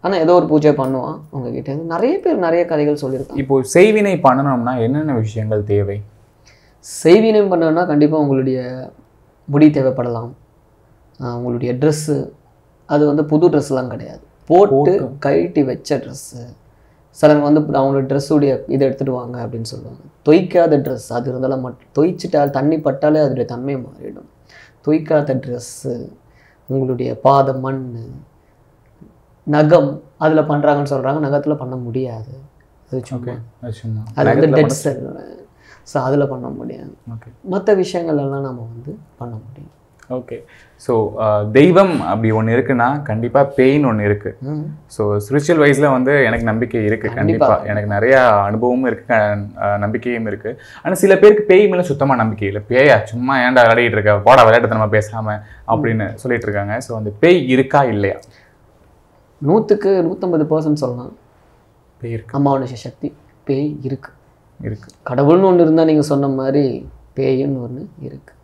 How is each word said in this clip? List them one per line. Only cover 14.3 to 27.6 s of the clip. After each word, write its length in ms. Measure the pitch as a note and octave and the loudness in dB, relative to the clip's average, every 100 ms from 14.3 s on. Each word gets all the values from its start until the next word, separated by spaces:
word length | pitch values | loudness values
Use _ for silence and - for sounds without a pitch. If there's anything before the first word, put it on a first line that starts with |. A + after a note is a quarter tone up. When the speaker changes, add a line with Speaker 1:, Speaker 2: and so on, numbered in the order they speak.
| _ - | _ 2
Speaker 1:
போட்டு 300 | E3+ G3+ C#3 | 4 6 4
Speaker 2:
போட்டு. 360 | D3+ F#3 B2+ - | 4 2 -2 -4
Speaker 1:
கழட்டி 440 | C#3 D#3+ F3 E3 | 0 0 0 -2
வச்ச 340 | C3 - - C#3+ | -2 -4 -4 -6
dress. 440 | D3+ C3+ - A#2+ A2+ - _ _ _ _ _ - | -6 -16 -18 -18 -20 -20 _ _ _ _ _ 2
சிலவங்க 200 | D3+ D3+ | 4 4
வந்து 200 | D3 D3+ | 4 2
அவங்களோட 420 | D3+ C#3 C3+ C#3 C3+ | 2 0 0 0 -2
ட்ரெஸ்ஸுடைய 540 | C#3 C#3+ D3+ C#3+ B2+ - | -4 0 2 2 0 -2
இதை 200 | C3+ C3+ | 0 0
எடுத்துட்டு 260 | - C3+ | 0 -6
வாங்க 320 | B2 A#2+ B2 A#2 | -6 -8 -10 -10
அப்படின்னு 240 | A#2 A2+ | -10 -10
சொல்லுவாங்க. 320 | A#2+ - - - _ - | -12 -16 -20 -20 _ 2
தொய்க்காத 480 | E3 F#3 F3+ E3 D3 | 2 4 2 4 2
dress 360 | C3 B2 - | 0 -8 -6
அது 160 | A#2+ B2 | -6 -6
இருந்தாலும் 320 | B2+ C3 C3 | -6 -4 -6
மட்டும், 260 | B2+ B2 _ | -8 -14 _
தொய்ச்சிட்டால் 560 | - D#3+ F3+ F3+ D3+ C#3+ | -2 -2 -2 -4 0 0
தண்ணி 280 | C#3 C#3+ D#3+ | 0 -2 0
பட்டாலே 420 | D3+ C3 D3+ D3+ | -2 -2 0 2
அதோடைய 260 | C#3+ B2+ A#2 | 0 -2 -6
தன்மை 300 | A#2+ C3+ C3+ | -6 -8 -8
மாறிடும். 500 | A#2+ - A2 - - _ _ - - _ - | -10 -16 -18 -18 -20 _ _ -20 -20 _ -2
தொய்க்காத 460 | D#3 D#3 D#3 C#3+ | -2 0 -2 0
ட்ரெஸ்ஸு, 800 | C3 B2+ A#2+ - - C3+ A#2+ - - _ _ _ _ _ | -4 -4 -12 -12 -12 -10 -10 -12 -20 _ _ _ _ _
உங்களுடைய 540 | C3 C3 B2 B2+ A#2 | -4 -4 -4 -6 0
பாதம், 400 | C3+ C#3 C3+ | 4 4 2
மண்ணு, 460 | C3 | -2